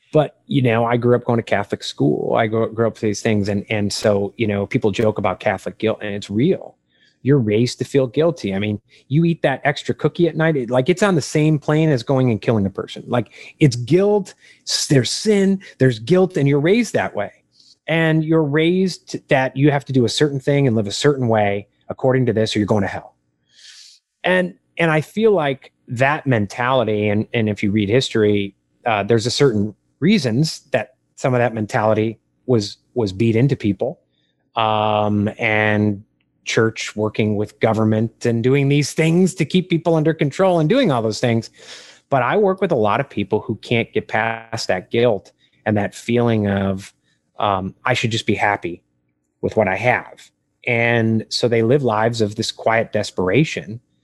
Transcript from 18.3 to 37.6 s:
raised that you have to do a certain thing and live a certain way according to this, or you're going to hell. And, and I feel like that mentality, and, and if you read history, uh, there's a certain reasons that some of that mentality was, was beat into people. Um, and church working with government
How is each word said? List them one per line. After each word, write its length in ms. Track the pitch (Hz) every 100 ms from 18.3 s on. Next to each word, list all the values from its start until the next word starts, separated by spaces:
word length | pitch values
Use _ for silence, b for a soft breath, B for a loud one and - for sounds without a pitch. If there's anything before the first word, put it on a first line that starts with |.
| 160
raised 840 | 147 151 165 185 190 - - - -
that 280 | 135 131 139
you 140 | 147
have 120 | 143 -
to 60 |
do 120 | 131
a 40 | 113
certain 300 | - 147 139
thing 280 | 151 143 135
and 80 | 110
live 100 | 101
a 60 |
certain 340 | - 143 135 120
way 380 | 110 101 101 - _ -
according 380 | 98 131 131 120
to 60 |
this, 220 | 107 110
or 60 | 107
you're 60 | 101
going 160 | 107
to 60 | 95
hell. 280 | 92 - _ _ _ B B B B B B _ _
And, 320 | 175 185 180 - _ -
and 120 | 165
I 80 | 156
feel 320 | - 208 220
like 400 | 190 143 135 - _ -
that 380 | 120 135 156 139
mentality, 800 | 117 101 - 123 131 110 107 104
and, 180 | 104 110
and 140 | 120 107
if 120 | 104
you 80 | 104
read 160 | 107 101
history, 640 | 123 - 113 104 104 98 - _ _
uh, 180 | 120 107
there's 240 | 101 117 120
a 40 |
certain 440 | - 139 104 104 - _ _
reasons 640 | 156 214 127 113 160 - -
that 220 | 120 107 _ _ -
some 160 | 139
of 60 | 123
that 160 | 120
mentality 640 | 113 107 123 110 107 110 110 _ _ -
was, 300 | 117 104 - _
was 180 | 123 104
beat 220 | 95 117
into 220 | 113 139 139
people. 440 | 104 95 120 - _ _ _ _ _
Um, 720 | 113 110 107 107 107 104 104 104 -
and 640 | 117 107 107 107 104 101 - _ _ _
church 500 | - - 113 - -
working 400 | 104 107 - 107 104
with 220 | 104
government 680 | -